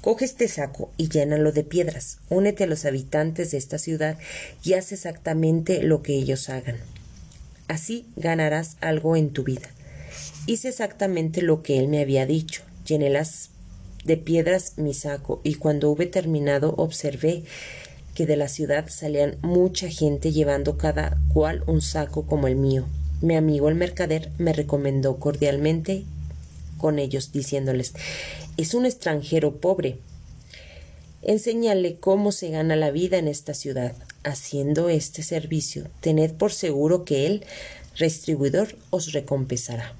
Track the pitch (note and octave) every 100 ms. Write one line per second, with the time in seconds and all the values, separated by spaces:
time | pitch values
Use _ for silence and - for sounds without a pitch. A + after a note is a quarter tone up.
0 | - A3+ B3+ - A#3 - C#3 - - -
1 | D#3 D#3 C#3+ D3+ D3+ D3 D3 E3+ F3 C#3+
2 | - - - F3+ G3+ G3+ F#3+ D3+ D3 C3+
3 | C3+ D#3 D#3 D#3+ E3+ C#3+ C3+ D#3 D#3 D#3+
4 | D#3 D#3 - - - - E3 F#3 F#3 G3
5 | F3+ E3 - D#3+ D#3+ D#3+ D#3+ F#3 D#3 D3+
6 | C#3+ C#3 C3+ C3+ - C3 B2+ A#2 - -
7 | - - - - - - - D#3+ - A#3
8 | - - E3 E3 D#3 D3+ E3 - D#3+ D#3
9 | D#3+ E3 D3+ C#3+ C3 C3 - - - -
10 | - - - - D3+ A3+ C4 B3+ G#3 -
11 | G3 F3 D#3+ E3 F3 D#3 D#3+ C#3 C3+ D3
12 | C#3 C3+ C3 D#3 D#3+ - - - - D3+
13 | C#3+ C#3 D#3+ - - - - - - -
14 | - D#3+ D#3 E3 E3 F#3 F#3 - D3+ C#3
15 | D3 C#3+ C#3 - D#3 D3+ D#3 D3 D3 D3+
16 | F3 F#3 E3 D#3 C#3+ C#3+ D3+ - D#3+ -
17 | D3 C#3 D#3 E3+ E3 - - - - -
18 | - - D#3+ D3 C#3+ - C#3+ C#3+ D#3+ -
19 | D#3 D3 C#3+ - D#3 F3+ F#3 F3+ F3+ D#3
20 | D3+ C#3+ D#3+ D#3 D3 C#3 C#3+ D3+ D#3 D3+
21 | D3+ C#3+ - D3+ D#3 D#3+ - D#3+ D3 D#3
22 | C#3+ - D#3 D3+ C3+ C3 C3+ C3 B2+ -
23 | - - E3 D#3+ D#3 D3 D3 D#3+ F3 -
24 | F3 D#3 D#3 D3+ E3+ D#3 D3 C#3+ C#3 C3+
25 | C3+ B2+ D3 C#3+ D3 C#3 D3+ E3 D#3+ F#3+
26 | - - - - - - - - - D3
27 | C#3 C3+ B2+ D3 C3+ C#3 C3+ B2+ C3 -
28 | - - - - - - D#3+ A#3+ B3 -
29 | F3 D3+ C3 E3 D3+ C#3+ F3+ F#3+ C3+ A#2+
30 | - - - - - - - - - -
31 | - - - G#3+ A3+ A3+ A#3 G3 F3+ E3
32 | - G3 G3+ G3 E3+ D#3 D#3+ D#3 D3+ C#3+
33 | F3+ F3+ D#3 D3 - C#3 C#3+ C3 B2 B2
34 | - - D3 C#3 - C#3+ C#3 D3 E3+ D#3+
35 | - - D#3 D#3+ D#3+ D#3+ - D3+ D3 -
36 | E3+ D#3 D#3+ D#3+ G3+ G3+ F3+ C#3 D3+ F3+
37 | F3+ C#3 C#3+ G#3 - - - - - -
38 | E3 D#3+ - D3+ C#3 E3+ G#3+ - - F#3
39 | - D3+ C#3+ C#3 C3 B2 - A#2 A#2 -